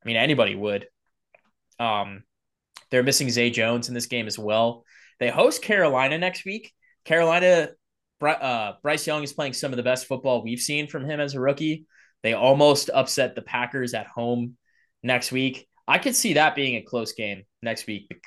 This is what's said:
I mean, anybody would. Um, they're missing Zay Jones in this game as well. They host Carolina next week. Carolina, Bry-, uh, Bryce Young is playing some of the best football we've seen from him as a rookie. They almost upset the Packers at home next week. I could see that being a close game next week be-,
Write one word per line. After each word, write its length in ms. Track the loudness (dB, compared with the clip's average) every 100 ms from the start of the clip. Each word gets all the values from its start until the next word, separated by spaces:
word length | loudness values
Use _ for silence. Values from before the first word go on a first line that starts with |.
I 40 | -4
mean, 100 | 0
anybody 380 | 2 2 0 0
would. 320 | -4 -4 -6 _ _ _ _ _ _ _ _ -6
Um, 440 | -2 -2 -4 -10 -20 _ _ _ _ -20 0
they're 140 | 2
missing 260 | 4 2 0
Zay 200 | 2 2
Jones 380 | 2 0 0 -4
in 60 |
this 140 | -8 -6
game 200 | -6 -6
as 100 | -6
well. 460 | 0 2 2 -2 _ _ _ -4
They 100 | -2
host 320 | 4 4 2
Carolina 560 | 0 2 4 2 0 0
next 260 | -4 -6
week. 300 | -8 -10 -12 _ _ _ -2
Carolina, 640 | 2 4 4 6 4 2 -4 _ _ _ _
Bry-, 140 | 0
uh, 400 | 0 -2 -2 -4 -6
Bryce 260 | -2 -2 -2
Young 160 | -4
is 80 | -4
playing 220 | -6 -8
some 180 | -6 -6
of 60 | -2
the 60 |
best 240 | 0 0 -2
football 360 | -4 0 -2
we've 160 | -2 -6
seen 280 | -4 -4 -6
from 180 | -8 -6
him 140 | -4
as 140 | -4
a 60 | -2
rookie. 460 | -2 0 -2 -4 -8 _ _ _
They 100 | -2
almost 560 | 2 4 8 6 6 2
upset 420 | 0 0 0 -2 -4
the 60 |
Packers 520 | -6 -4 -4 -4 -4
at 140 | -6 -8
home 500 | -6 -2 -2 -4 -10 _ _ _ _
next 300 | -2 -2 -2
week. 360 | -2 -2 -4 -14 _ -2
I 100 | 0
could 180 | 2 0
see 180 | 2
that 220 | 4 2 2
being 200 | -2 -4
a 60 |
close 320 | -6 -6 -6
game 300 | -6 -8 -8 -14 _
next 260 | -8 -8 -8
week 220 | -10 -12
be-, 120 | -20